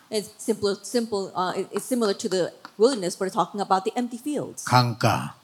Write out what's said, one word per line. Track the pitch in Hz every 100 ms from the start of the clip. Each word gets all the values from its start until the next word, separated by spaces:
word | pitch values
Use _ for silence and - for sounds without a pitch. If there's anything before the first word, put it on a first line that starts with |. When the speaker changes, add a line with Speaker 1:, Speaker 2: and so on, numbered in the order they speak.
| _
Speaker 1:
It's | 214 - -
simple, | - 208 202 202
simple. | - 247 226 202 185 -
Uh, | 180
it, | 185 185
it's | -
similar | - 247 214 196
to | 214
the | 185 160 - - -
wilderness, | 233 254 175 -
but | 190
talking | 190 175 202
about | 185 190
the | 185 -
empty | 240 226
fields. | 294 277 110 -
Speaker 2:
강가. | - 123 120 113 113 78 67 -